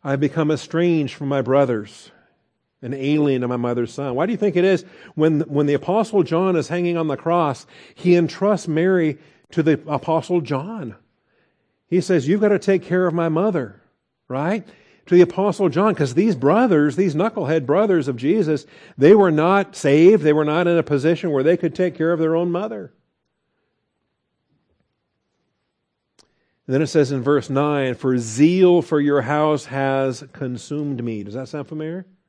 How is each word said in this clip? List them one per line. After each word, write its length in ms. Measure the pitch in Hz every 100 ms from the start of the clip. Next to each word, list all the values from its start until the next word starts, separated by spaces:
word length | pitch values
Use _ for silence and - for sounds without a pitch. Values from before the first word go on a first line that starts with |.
"I've 160 | 143 139
become 300 | 143 160 151
estranged 640 | 151 - 165 175 165 135
from 140 | - 139
my 120 | 139
brothers, 720 | 123 135 135 113 104 - - _ _ _ _ _ _ _
an 100 | 123
alien 480 | 135 139 151 147 131
to 80 | 123
my 80 | 123
mother's 380 | 120 120 117
son." 200 | - 139
Why 120 | 123 185
do 60 |
you 60 | 226
think 180 | 208 175
it 80 |
is 200 | 185 185 - - -
when, 260 | - 156 151
when 220 | 160 143
the 100 | 147
Apostle 480 | 143 147 202 220 208
John 320 | 170 165 190
is 140 | 175 127
hanging 300 | 175 175 170
on 80 | 160
the 100 | 139
cross, 500 | 165 175 156 - - - -
he 200 | - 180
entrusts 540 | 175 165 - 196 202 -
Mary 480 | 151 180 185 156 143 _ _ _
to 100 | -
the 180 | 156 143 -
Apostle 560 | 147 - 160 - 180
John? 540 | 143 139 170 226 127 101 _ _ _ _ _ _ _ _ _
He 140 | 180
says, 260 | - 180 135
"You've 140 | 202
got 80 | 208
to 100 | 202
take 240 | - 190
care 240 | - 180 180
of 60 |
my 160 | 165 165
mother," 540 | 156 208 175 113 98 _ _ _ _ _
right? 400 | 131 156 208 - _ _ _ -
To 80 |
the 60 | 180
Apostle 480 | 175 - 202 - 190
John, 260 | 147 214
'cause 200 | 190 139
these 200 | 120 220
brothers, 640 | 147 135 196 247 160 147 131
these 180 | 190
knucklehead 520 | 147 214 220 143 160 127
brothers 420 | 165 214 175 135
of 80 | 120
Jesus, 500 | 135 214 156 151 - - - -
they 180 | 143
were 160 | 214 190
not 460 | 151 165 196 196 -
saved. 480 | 147 147 175 214
They 80 | 151
were 120 | 151
not 220 | 151 156 170
in 120 | 170
a 40 |
position 480 | - 147 147 170 180
where 120 | 143
they 160 | 143 175
could 160 | 170
take 200 | 165 185
care 180 | - 160
of 60 | 170
their 160 | 160
own 160 | 165 175
mother. 420 | 170 214 214 - _ _ _ _ _ _ _ _ _ _ _ _ _ _ _ _ _ _ _ _ _ _ _ _ _ _ _ _ _ _ _ _ _ _ _ _ _ -
And 60 |
then 80 | 131
it 60 | 156
says 260 | 160 131
in 80 | 139
verse 300 | 123 143 -
nine, 440 | 135 147 143 131
"For 220 | 123 131 123
zeal 640 | 113 110 151 185 180 175
for 180 | - 151
your 220 | 143 143
house 460 | 117 151 151 151 -
has 580 | 135 135 135 135 123 139
consumed 720 | - 131 123 - 147 147 131
me." 180 | 117 107
Does 100 | 101
that 140 | 113 131
sound 200 | 151 139
familiar? 380 | 156 156 175 185 _